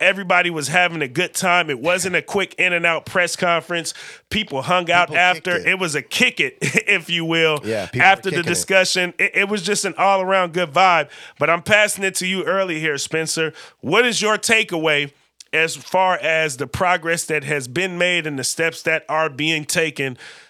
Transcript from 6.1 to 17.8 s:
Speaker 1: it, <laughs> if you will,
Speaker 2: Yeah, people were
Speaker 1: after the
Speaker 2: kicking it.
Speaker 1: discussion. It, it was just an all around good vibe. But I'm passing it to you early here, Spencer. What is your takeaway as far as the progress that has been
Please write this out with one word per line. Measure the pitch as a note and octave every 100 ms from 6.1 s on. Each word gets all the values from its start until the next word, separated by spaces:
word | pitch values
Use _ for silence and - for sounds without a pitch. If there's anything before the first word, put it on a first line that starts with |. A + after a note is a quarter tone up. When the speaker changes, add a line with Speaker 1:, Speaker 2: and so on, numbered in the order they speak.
| - B3 -
Speaker 1:
it, | C#3 -
<laughs> |
if | C#3+ A3+ - G3 D#3+
you | E3+
will, | E3 E3 D#3+ D3+
Speaker 2:
Yeah, | G#2+ A2 F#2
people | B2
were | F3
Speaker 1:
after | G3 F#3+
the | E3
Speaker 2:
kicking | E3+
it. |
Speaker 1:
discussion. | F3 - F#3+ F#3 F#3 F3+ -
It, | F#3+ F#3
it | G3
was | G#3
just | E3+ G3+ G3
an | D#3
all | F#3+ G3
around | F#3 F#3+ F3+
good | D#3+ E3+
vibe. | D3+ F#3 E3+ C#3+ - - -
But | D3
I'm | E3+
passing | - G#3 G#3 G3
it | F#3+ F#3
to | F#3
you | F#3+ E3
early | F#3+ F#3+ D#3
here, | D#3 C#3
Spencer. | - D#3+ D#3+ - D#3 - - _
What | - G3 B3
is | F#3
your | G#3+ G#3+
takeaway | - A3 A3 E3+ D#3 D3 C#3 - _ _ -
as | D#3 D#3+ C3+
far | - F#3 F#3 E3+
as | D3 D#3+ D#3+ B2+
the | C3+
progress | - F3+ F3+ D#3+ E3 -
that | D#3
has | C#3 D3 B2+
been | C3